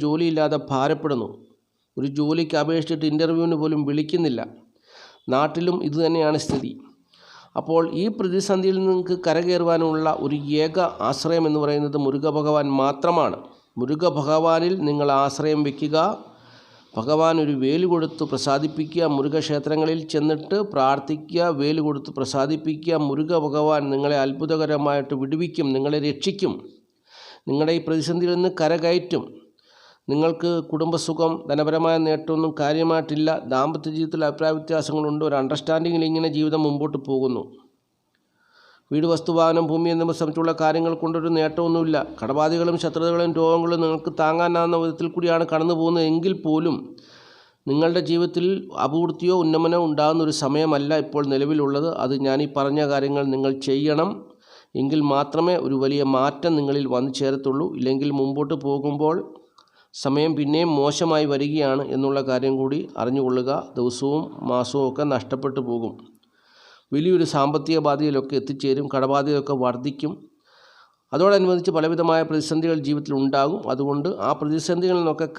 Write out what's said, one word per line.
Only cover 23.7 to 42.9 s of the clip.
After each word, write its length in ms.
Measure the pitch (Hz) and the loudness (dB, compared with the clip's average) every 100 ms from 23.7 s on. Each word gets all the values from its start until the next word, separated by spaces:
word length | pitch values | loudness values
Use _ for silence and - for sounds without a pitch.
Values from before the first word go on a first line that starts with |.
| 151 143 | 2 0
നിങ്ങളെ 240 | 135 143 143 | 0 0 0
അത്ഭുതകരമായിട്ട് 1000 | 139 135 156 156 151 151 143 143 135 135 | 0 -2 -2 -2 0 0 0 0 -2 -4
വിടുവിക്കും, 520 | 135 156 175 - 139 | -4 -2 -2 -2 0
നിങ്ങളെ 260 | 131 143 151 | 0 0 0
രക്ഷിക്കും. 540 | 147 139 196 - 160 - - - _ _ _ - - - - | -2 -2 -4 -2 -2 -4 -10 -20 _ _ _ -20 -20 -14 -4
നിങ്ങളുടെ 300 | 139 156 170 | 0 0 0
ഈ 60 | 156 | 0
പ്രതിസന്ധിയിൽ 460 | 160 151 170 175 175 | -2 0 0 0 2
നിന്ന് 160 | 185 185 | 0 0
കരകയറ്റും. 640 | 156 170 170 175 175 160 - - - _ _ _ - _ - | 0 2 2 0 0 -4 -4 -16 -20 _ _ _ -20 _ -4
നിങ്ങൾക്ക് 460 | 147 160 165 175 170 156 | 0 2 0 -2 -2 -4
കുടുംബസുഖം, 640 | 151 160 165 - 156 160 160 - | -4 -2 -2 -2 0 0 0 -2
ധനപരമായ 500 | 143 151 160 160 165 | 0 0 2 2 2
നേട്ടമൊന്നും 520 | 160 156 160 160 160 151 | 2 0 0 -2 -2 -2
കാര്യമായിട്ടില്ല. 720 | 147 156 165 160 156 151 156 156 - | -2 2 2 0 0 0 0 0 -2
ദാമ്പത്യ 380 | 131 147 160 156 | 0 0 -2 -6
ജീവിതത്തിൽ 340 | 156 160 160 151 | -4 -4 -2 -2
അഭിപ്രായ 280 | 147 160 156 | 0 0 0
വ്യത്യാസങ്ങളുണ്ട്. 680 | 156 160 147 156 151 151 156 | -2 -2 -2 -2 -2 -2 0
ഒരു 100 | 139 | 0
അണ്ടർസ്റ്റാൻഡിങ്ങിൽ 680 | 135 147 - 160 170 170 160 | 0 -2 0 0 2 2 2
ഇങ്ങനെ 260 | 160 160 | 2 0
ജീവിതം 300 | 151 156 156 | 0 2 2
മുമ്പോട്ട് 340 | 151 143 147 139 | 2 0 -2 -4
പോകുന്നു. 420 | 139 135 131 117 - - _ _ _ _ _ _ _ _ _ _ _ _ _ | -2 0 0 -2 -6 -16 _ _ _ _ _ _ _ _ _ _ _ _ _
വീട്, 140 | 147 170 | 0 2
വസ്തു, 240 | 160 160 165 | 0 0 2
വാഹനം, 300 | 165 165 160 | 4 4 2
ഭൂമി 200 | 165 170 | 0 0
എന്നിവ 240 | 165 165 | 0 0
സംബന്ധിച്ചുള്ള 380 | 160 156 156 165 160 | 0 -2 0 0 2
കാര്യങ്ങൾ 340 | 156 160 165 165 | 2 2 0 -2
കൊണ്ടൊരു 340 | 165 165 165 165 | -2 -2 0 2
നേട്ടമൊന്നുമില്ല. 600 | 156 156 170 165 160 151 - - | 2 0 0 2 2 0 -2 -6
കടബാധകളും 600 | 113 143 156 170 170 170 | -2 0 2 2 0 0
ശത്രുതകളും 540 | 165 | -2